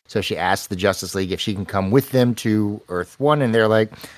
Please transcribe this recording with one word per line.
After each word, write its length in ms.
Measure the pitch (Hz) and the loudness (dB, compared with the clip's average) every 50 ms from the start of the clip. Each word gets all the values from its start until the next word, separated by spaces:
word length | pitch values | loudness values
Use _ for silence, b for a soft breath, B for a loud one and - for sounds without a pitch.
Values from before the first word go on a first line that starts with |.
| B - | B -6
So 100 | - 107 | -4 -4
she 160 | - - 95 | -2 -2 -2
asks 300 | 78 90 92 98 - - | -2 0 0 0 0 -2
the 80 | - 101 | -6 -4
Justice 400 | 90 104 98 92 - 98 90 - | 0 0 0 0 0 -4 -6 -4
League 160 | 95 95 90 | -4 -4 -4
if 80 | 95 - | -4 -4
she 140 | - 113 98 | -4 -4 -4
can 100 | 101 92 | -6 -6
come 240 | - 101 98 95 95 | -4 -2 -2 0 2
with 220 | 123 139 - - | 2 2 2 2
them 240 | 131 127 123 120 113 | 2 2 2 2 0
to 460 | - - 113 107 107 104 104 107 104 - - | -2 0 0 0 2 0 -2 -4 -8 -10 -8
Earth 280 | 90 87 87 - - | -6 -6 -6 -8 -6
One, 240 | - 139 147 151 147 | -2 0 2 2 2
and 140 | 131 113 113 | 2 2 4
they're 140 | 113 110 110 | 4 4 4
like, 220 | 110 110 110 110 B B B B B | 4 2 2 0 B B B B B